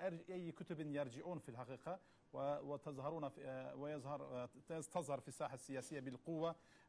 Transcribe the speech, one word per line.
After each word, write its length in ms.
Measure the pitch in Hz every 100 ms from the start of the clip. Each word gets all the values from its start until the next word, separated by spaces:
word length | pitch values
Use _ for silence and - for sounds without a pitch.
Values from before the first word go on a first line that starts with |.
| 185
أر-، 220 | 170 170
أي 200 | 180 175
كتب 280 | 160 185 160
يرجعون 580 | 151 143 143 120 175 175
في 100 | -
الحقيقة، 500 | 117 123 131 - 180 - - -
و-، 260 | 135 139 147 143
وتظهرون 600 | 143 151 135 135 165 143
في، 120 | -
آه، 300 | 139 131 131
ويظهر، 480 | 135 147 151 131 147
آه، 260 | 139 127 123 131 -
تز-، 200 | 160 147
تظهر 320 | 180 143 139
في 80 | 135
الساحة 260 | - 143
السياسية 460 | 127 - 135 127 147
بالقوة. 560 | 131 123 - 165 165 160 - -